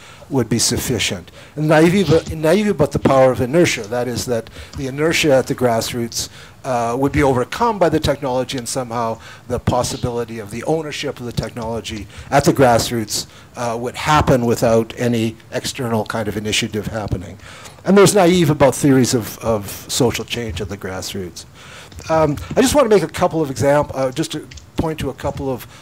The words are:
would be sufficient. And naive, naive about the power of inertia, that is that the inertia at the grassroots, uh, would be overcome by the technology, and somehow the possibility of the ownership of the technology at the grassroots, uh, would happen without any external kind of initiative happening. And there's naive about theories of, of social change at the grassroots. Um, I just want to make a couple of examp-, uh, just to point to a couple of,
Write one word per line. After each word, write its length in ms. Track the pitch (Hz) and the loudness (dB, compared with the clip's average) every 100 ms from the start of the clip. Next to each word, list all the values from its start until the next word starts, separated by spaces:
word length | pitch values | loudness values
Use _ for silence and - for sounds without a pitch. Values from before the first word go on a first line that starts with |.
| - - - | -20 -20 -4
would 180 | 135 113 | -2 0
be 100 | 117 | 0
sufficient. 720 | - 110 - 113 - 95 85 - - - | 0 -2 -2 -2 -2 -6 -12 -20 -14 -4
And 120 | 156 | 4
naive, 640 | 156 170 202 156 160 - | 6 6 4 4 2 0
naive 360 | 160 156 196 208 | -2 2 2 2
about 240 | 190 147 | 0 0
the 80 | 151 | 2
power 320 | - 135 131 | 4 6 6
of 80 | 117 | 4
inertia, 420 | 123 165 165 123 | 0 2 2 0
that 240 | 104 123 123 | -4 -4 -4
is 200 | 113 123 | -4 -4
that 240 | 113 - - - 147 | -4 -4 -14 -16 -10
the 120 | 131 | -8
inertia 440 | 139 160 165 160 | -2 0 2 4
at 140 | 131 120 | 4 2
the 80 | |
grassroots, 760 | 127 123 113 - 123 117 - - - - - | 0 0 0 -2 -6 -6 -6 -10 -14 -20 -12
uh, 300 | 139 123 117 123 | -4 -2 -2 0
would 140 | 139 | 0
be 100 | 147 | 2
overcome 560 | 139 123 123 - 233 208 | 2 2 -2 0 0 2
by 100 | 170 | 2
the 120 | 151 | 2
technology, 580 | 156 135 139 127 123 135 | 0 -2 -2 -2 -2 -6
and 100 | 117 | -6
somehow 500 | 135 123 117 113 110 - - - | -6 -6 -4 -4 -6 -12 -18 -8
the 120 | 120 | -4
possibility 800 | - 123 120 120 123 120 113 113 | 0 0 -2 -4 -6 -4 -6 -10
of 120 | 101 | -12
the 120 | 117 | -8
ownership 540 | 151 160 151 135 143 120 | -4 -4 -4 -8 -8 -8
of 60 | |
the 80 | 120 | -8
technology 720 | 110 110 110 113 117 - 107 - - - | -6 -6 -6 -6 -6 -8 -10 -12 -16 0
at 140 | 139 | 2
the 80 | 147 | 4
grassroots, 720 | 131 127 113 - 117 104 - - - - - | 4 6 6 2 -4 -4 -6 -8 -16 -20 -10
uh, 200 | 120 117 | -6 -6
would 160 | 120 | -8
happen 500 | - 151 151 143 131 | -4 2 2 4 2
without 480 | 120 110 120 113 113 - | 2 2 4 2 2 -2
any 360 | 123 117 110 113 - | -2 0 -2 -6 -10
external 520 | 120 - - 120 113 | -8 -8 -6 -4 -4
kind 240 | 104 117 104 | -4 -6 -4
of 80 | 98 | -6
initiative 520 | 107 104 110 107 98 | -4 -4 -4 -6 -6
happening. 500 | 110 98 95 92 98 - - - - | -8 -6 -8 -8 -18 -20 -20 -20 -6
And 120 | - 202 | 4 6
there's 180 | 190 | 6
naive 360 | 202 170 185 151 | 6 4 4 2
about 240 | 151 139 | 4 2
theories 400 | - 147 131 117 | 4 4 4 4
of, 240 | 123 98 - | 0 -4 -6
of 320 | 113 107 98 - - | -2 -2 -4 -12 -6
social 360 | - 120 - | 0 0 0
change 360 | 110 120 113 87 | -6 -8 -6 -8
at 80 | 104 | -8
the 80 | 101 | -8
grassroots. 720 | 95 92 - 101 90 - - - - - - - - | -8 -8 -8 -10 -10 -12 -20 -20 -20 -20 -20 -14 -2
Um, 260 | 160 151 139 - | 2 2 0 -2
I 60 | 156 | 0
just 140 | 254 | 2
want 160 | 294 233 | 4 4
to 40 | |
make 100 | 202 | 4
a 80 | 156 | 2
couple 280 | - 180 160 | -2 -2 0
of 80 | 143 | -2
examp-, 440 | 123 139 147 143 | 0 2 4 2
uh, 160 | 131 131 | -2 -4
just 220 | 127 160 | -4 -6
to 140 | 156 - - - - | -8 -12 -18 -10 -6
point 220 | 165 151 | -4 -4
to 120 | 139 | -6
a 40 | |
couple 360 | - 143 135 135 | -6 -8 -6 -6
of, 160 | 123 - - | -6 -10 -16